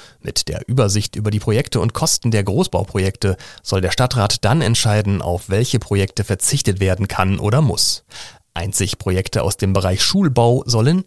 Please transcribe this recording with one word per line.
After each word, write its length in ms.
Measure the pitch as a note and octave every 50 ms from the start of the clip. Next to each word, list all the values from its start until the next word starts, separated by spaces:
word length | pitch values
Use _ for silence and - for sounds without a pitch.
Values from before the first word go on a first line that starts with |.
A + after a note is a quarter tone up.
| - - - _ -
Mit 260 | - - - - -
der 180 | D2+ - -
Übersicht 500 | - A#2+ C3 A#2 G2+ G2 G#2+ G#2 - -
über 140 | A2+ G#2+ G#2+
die 80 | G#2 G#2
Projekte 420 | - - G#2+ A#2 D3 - - A2+
und 120 | E2+ A#2 -
Kosten 380 | - D#3 D#3+ - - - A#2+
der 140 | A2 G#2+ G2
Großbauprojekte 920 | G2+ F2+ - F#3 - - F2+ G2 - - G2+ F#2+ F#2+ - - - G2+ F#2 - - - - - -
soll 200 | - - F#2+ F#2
der 80 | F2
Stadtrat 520 | - - B2+ B2+ - B2+ G2 G#2 - - -
dann 160 | G#2 A2+ E3 D3
entscheiden, 580 | G#2 A#2 - - A2+ G#2 G#2+ G#2+ G2+ G2 F#2
auf 300 | - D#2 F2 F2 - -
welche 300 | F#2+ G2+ B2 - - A#2+
Projekte 440 | - - G#2 G2+ F#2+ F#2+ - - G2+
verzichtet 560 | - G#2 - - - - C#3+ - - G2 F2+
werden 280 | G2 F#2+ F#2 F2+ G2+ -
kann 300 | - - F#2 F#2+ G2 -
oder 200 | - G2+ A2 C#3
muss. 440 | D#3+ A#2+ E2+ - - - - - - _ - - - - - - _ _ -
Einzig 420 | E2+ E2+ - - - C3+ G#2 -
Projekte 460 | - - G2+ F#2 F#2 F#2+ - - G#2 -
aus 160 | E2+ - -
dem 160 | - F#2+ F#2+
Bereich 280 | F#2+ F#2 F#2 F#2+ F#2+ -
Schulbau 600 | - - G3 G3 D#3+ B2 B2 A#2 A#2+ A#2+ C3+ -
sollen 400 | - A#2+ A2+ A2 C3+ E3+ F#3 F#3